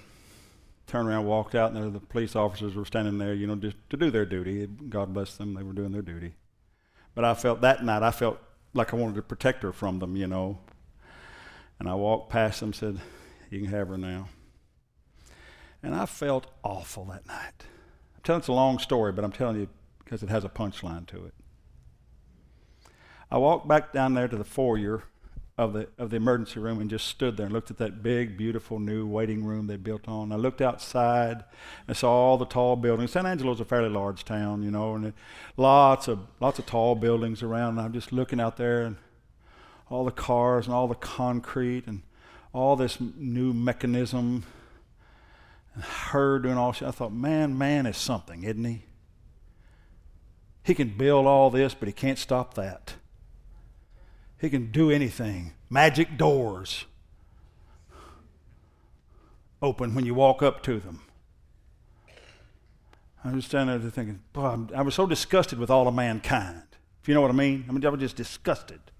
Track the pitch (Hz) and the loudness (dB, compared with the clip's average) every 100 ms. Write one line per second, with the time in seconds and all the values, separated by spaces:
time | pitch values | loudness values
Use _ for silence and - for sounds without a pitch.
0 | - - - - - - - - - 123 | -12 -20 -20 -20 -20 -20 -20 -20 -8 -4
1 | 117 110 104 110 107 120 113 107 107 101 | 0 0 2 0 2 2 2 0 -6 -8
2 | - 120 113 113 104 95 104 98 101 117 | -6 -4 -2 0 0 -2 -8 -6 -6 -2
3 | 107 101 101 101 104 104 104 98 - 139 | -2 -2 -4 -4 -4 -4 -6 -10 -10 -2
4 | 165 113 101 92 90 101 104 104 147 107 | 0 2 0 -2 -4 -6 -6 -10 -8 -4
5 | 98 95 98 - 104 98 95 95 101 98 | -4 -4 -6 -8 -10 -8 -8 -8 -6 -6
6 | 92 85 85 82 _ _ _ _ _ _ | -8 -10 -12 -14 _ _ _ _ _ _
7 | _ - 117 113 123 113 123 135 120 107 | _ 0 0 2 0 4 4 4 2 2
8 | 113 117 117 - - - _ 127 113 117 | 2 2 -2 -2 -12 -20 _ -2 0 0
9 | 113 104 - 110 135 123 98 87 101 92 | -2 -4 -8 0 0 0 -4 -4 -4 -4
10 | 92 95 95 92 92 98 - - - - | -4 -4 -4 -4 -4 -6 -14 -20 -20 -20
11 | - - - - - - - _ 92 95 | -20 -20 -20 -20 -20 -20 -20 _ -6 -2
12 | 101 110 - 117 110 101 110 101 107 98 | 0 0 0 0 0 0 -8 -6 -6 -8
13 | - - - - - 101 101 104 95 95 | -12 -20 -20 -20 -14 -10 -6 -4 -4 -6
14 | 92 92 95 - - _ _ _ _ _ | -8 -8 -10 -18 -20 _ _ _ _ _
15 | _ _ - - - - - - - 156 | _ _ -20 -20 -20 -20 -20 -14 -8 -4
16 | 202 - 143 135 - - - 101 85 - | -6 -4 -2 -2 -4 -10 -8 -8 -10 -12
17 | 95 95 - - - - - - - - | -12 -14 -14 -14 -14 -16 -20 -20 -20 -20
18 | _ - - 170 - 127 131 127 - 127 | _ -14 -2 -2 0 2 2 2 0 0
19 | 107 95 104 - 123 110 98 - - _ | 0 -2 -4 -2 -4 -2 -6 -10 -20 _
20 | - 113 101 110 98 - 107 - 92 85 | -14 -10 -4 -4 -4 -6 -6 -6 -10 -10
21 | 87 90 90 - - - _ - - - | -12 -16 -18 -20 -20 -20 _ -20 -20 -20
22 | _ - - - _ _ _ _ - _ | _ -20 -20 -20 _ _ _ _ -20 _
23 | - - - 123 139 170 143 151 151 139 | -20 -20 -4 2 2 2 4 2 2 -2
24 | 131 127 123 113 104 - 131 110 104 107 | 0 2 0 -2 -6 -2 0 0 -2 -4
25 | - _ - - - - 117 104 107 - | -8 _ -20 -18 -16 -4 -2 -2 -8 -8
26 | 117 113 113 123 110 - 110 113 104 110 | -4 0 2 2 0 -6 -6 -4 -4 -4
27 | - - 127 107 101 110 - 104 110 98 | -6 -2 -2 -2 -2 -4 -6 -6 -6 -4
28 | 107 120 120 95 110 113 - 110 104 107 | -2 0 -2 -4 -4 -4 -6 -6 -4 -4
29 | 107 104 110 110 107 107 104 101 98 107 | -2 -2 -2 -2 -4 -4 -6 -8 -8 -8
30 | - 110 107 107 127 127 131 120 - 127 | -8 -8 -6 -2 -2 0 -2 -2 -4 0
31 | 120 120 117 117 - - - - - 117 | 2 2 0 -4 -12 -20 -20 -18 -8 0
32 | 123 123 127 131 120 127 123 123 120 117 | 4 6 6 4 2 2 2 2 2 0
33 | 120 180 185 180 131 117 113 123 113 104 | 0 -2 -2 -2 -2 -2 0 0 2 0
34 | 98 95 - 107 104 104 104 104 110 110 | -4 -6 -6 -4 -2 -2 -4 -2 -4 -4
35 | 107 110 - - - - 135 139 139 131 | -6 -8 -18 -20 -16 2 6 10 8 6
36 | - 107 95 - 131 135 123 117 113 120 | 2 -4 -6 -2 -2 -2 -2 2 2 2
37 | 117 117 113 110 120 113 120 113 110 117 | 2 2 0 -4 -4 -2 -2 -2 -4 -6
38 | - 127 127 123 117 113 120 120 117 104 | -4 -4 -2 0 -2 0 0 0 0 -6
39 | - _ _ _ - - - - - 127 | -14 _ _ _ -20 -20 -20 -20 -8 -2
40 | 127 127 - 123 120 123 110 123 127 120 | -2 -4 0 4 6 4 2 0 0 -2
41 | - - 127 120 120 - 123 123 117 104 | -8 -2 0 0 -4 -2 -2 -2 -6 -12
42 | - _ - - - 127 131 139 127 - | -12 _ -20 -20 -12 -2 2 4 2 -2
43 | 120 - 139 120 127 117 120 120 123 123 | -8 -6 -4 0 0 0 0 0 0 0
44 | 123 127 120 123 98 - - - _ _ | 0 -2 -2 -2 -6 -18 -20 -20 _ _
45 | - - - - - - - - - - | -20 -20 -20 -20 -20 -20 -20 -14 -10 -8
46 | - 143 139 139 127 127 123 120 135 123 | -2 2 4 4 2 2 0 0 -6 -6
47 | 117 110 139 156 151 131 139 147 127 98 | -6 -4 0 2 0 0 0 2 0 -2
48 | - 117 - 85 98 110 117 113 - - | -4 -4 -6 -10 -6 -4 -4 -4 -10 -20
49 | _ _ - - - - - - - - | _ _ -20 -20 -20 -20 -20 -20 -20 -20
50 | - - - - - - - - 131 101 | -20 -20 -20 -20 -20 -12 2 2 2 2
51 | 135 143 135 139 135 123 135 - 101 - | 6 8 8 8 8 6 2 2 -6 -2
52 | 135 135 - 127 123 - 95 - - - | -2 -2 0 0 0 -6 -8 -8 -14 -18
53 | - - - - - - - - - - | -20 -20 -20 -20 -20 -20 -20 -20 -20 -20
54 | - - - - 156 139 113 110 160 147 | -20 -20 -20 -6 -2 -2 -2 2 4 4
55 | 135 - 113 95 85 - - 127 156 143 | 2 -2 -6 -6 -8 -14 -2 6 6 6
56 | 170 143 151 139 117 92 95 - - - | 0 4 4 4 2 -4 -8 -10 -12 -20
57 | - - - - - _ - - - - | -20 -20 -20 -20 -20 _ -20 -20 -20 -20
58 | - - - _ - - _ _ _ - | -20 -20 -20 _ -20 -20 _ _ _ -20
59 | _ - - - _ _ - - 120 120 | _ -20 -20 -20 _ _ -2 0 -2 -2
60 | 123 123 135 131 143 123 - 113 90 80 | 0 6 6 8 4 2 -2 -4 -4 -16
61 | - _ _ _ _ _ - _ _ _ | -20 _ _ _ _ _ -20 _ _ _
62 | _ - - - - _ _ _ _ - | _ -20 -20 -20 -20 _ _ _ _ -20
63 | - _ 131 131 123 143 131 123 117 113 | -20 _ -6 -4 -2 0 0 0 -4 -6
64 | 110 101 - - 139 117 110 127 139 135 | -6 -8 -12 -4 -2 -2 -6 -2 -2 2
65 | 190 156 - 190 170 123 117 131 127 123 | 2 2 2 2 2 -2 4 6 6 4
66 | 123 110 - 123 95 85 - - _ _ | 0 -2 0 -2 -2 -10 -18 -20 _ _
67 | - 147 139 127 139 139 123 131 143 143 | 2 6 6 6 4 2 -2 0 2 0
68 | 131 - 117 - - 151 - 80 - - | -4 -4 -10 -6 -2 -2 -4 -20 -20 -20